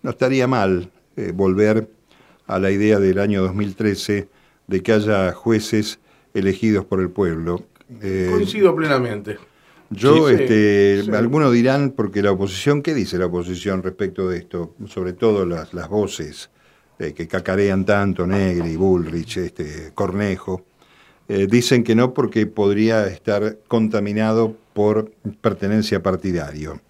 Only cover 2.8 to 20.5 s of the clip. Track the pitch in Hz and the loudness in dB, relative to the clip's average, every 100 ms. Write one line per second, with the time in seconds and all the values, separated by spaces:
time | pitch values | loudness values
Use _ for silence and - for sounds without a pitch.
2.8 | 107 104 98 92 101 101 95 95 104 95 | 2 4 4 2 0 0 0 -2 -6 -2
3.8 | 107 98 - 101 101 _ _ _ - 95 | -2 -2 -4 -4 -4 _ _ _ -6 -4
4.8 | 92 107 104 101 92 - 117 113 107 110 | 2 2 2 0 0 -2 0 0 2 -2
5.8 | 107 - _ _ _ - 98 92 113 104 | -2 -8 _ _ _ -2 -2 0 2 0
6.8 | 95 95 90 90 92 80 82 90 - _ | 0 -2 -2 0 -2 -2 -4 -6 -8 _
7.8 | _ 120 104 95 - 185 196 214 185 160 | _ -12 -6 -2 0 0 0 2 2 2
8.8 | 156 135 120 104 101 104 - _ _ _ | 0 0 -2 -6 -10 -14 -16 _ _ _
9.8 | _ 101 123 156 151 113 120 107 104 101 | _ 0 4 6 6 4 4 4 6 6
10.8 | 101 98 104 107 117 147 143 120 123 139 | 6 4 0 0 2 2 4 4 4 2
11.8 | 139 135 104 101 101 95 95 92 - 143 | 0 -2 -4 0 0 0 -2 -2 0 0
12.8 | 147 151 95 90 90 87 87 90 95 92 | 0 -2 -2 -2 -2 -2 -6 -6 -4 -4
13.8 | 92 92 98 87 92 87 85 90 82 - | -4 -6 -6 -4 -4 -4 -8 -10 -10 -12
14.8 | 104 - 90 87 113 104 90 85 80 87 | -14 -8 -8 0 2 2 0 -4 -8 -12
15.8 | 82 104 101 - 73 73 - _ _ _ | -4 -2 -2 -4 -12 -12 -20 _ _ _
16.8 | _ _ 78 76 85 92 87 95 101 95 | _ _ -12 -8 -6 -6 -2 0 2 0
17.8 | 95 101 101 92 90 98 95 87 85 80 | 2 2 2 0 -2 0 0 0 -4 0
18.8 | 95 90 78 85 82 92 87 - 76 76 | 2 2 0 -6 -6 -8 -8 -8 -12 -10
19.8 | 80 - - 95 104 92 - | -14 -6 -4 -2 -4 -4 -6